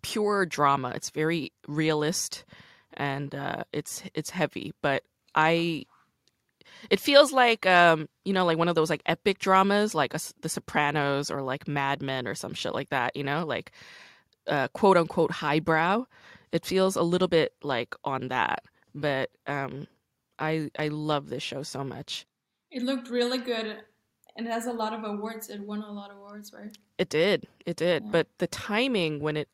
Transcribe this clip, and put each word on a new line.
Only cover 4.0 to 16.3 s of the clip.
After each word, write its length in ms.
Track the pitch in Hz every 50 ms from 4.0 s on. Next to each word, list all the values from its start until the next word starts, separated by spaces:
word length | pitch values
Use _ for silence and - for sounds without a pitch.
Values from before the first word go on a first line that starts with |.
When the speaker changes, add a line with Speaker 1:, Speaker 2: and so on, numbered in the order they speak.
| - 185 _
Speaker 1:
it's 160 | - 151 -
heavy. 420 | - 180 160 143 - - - - - _
But 220 | - 147 139 - - _ _ _ _ _ _
I, 520 | 156 156 160 170 170 170 170 165 139 - _ _ _ _ _ _ _ _ _ _ _ _ _ _ _ - - - - - -
it 100 | 196 196
feels 320 | - - 285 277 302 269
like, 340 | 285 262 247 240 226 220 -
um, 420 | 185 185 175 175 170 165 156 156 - _ _ _
you 80 | 190
know, 120 | 196 190 185
like, 140 | 170 160 160
one 100 | 165 175
of 60 | 170
those, 140 | 165 156 160
like, 120 | 160 - -
epic 320 | - 165 - _ 208 190 _
dramas, 540 | - 196 190 190 196 196 202 208 208 214 -
like, 180 | 156 139 120
a 40 | -
S-, 180 | 160 - - - _
The 80 | - 160
Sopranos 840 | - - - - - 156 147 143 143 156 143 143 139 139 143 -
or, 120 | 156 143
like, 240 | 135 131 131 143 -
Mad 340 | - 147 143 139 139 143 139
Men 260 | 139 139 135 131 123 113
or 60 | 117
some 180 | - - - -
shit 200 | - - - -
like 160 | - 139 _
that, 260 | 147 131 120 - -
you 80 | 139 143
know, 200 | 135 143 156 175
like, 280 | 156 127 87 - - _ - - - - - - - - _ _ _ _ _ _
uh, 220 | - - 143 131 -
quote 280 | _ - - 196 190
unquote 340 | 175 165 - - - 165 -
highbrow. 720 | 170 - - 151 147 160 156 - 160 156 160 175 196 226 254 _ _ - - -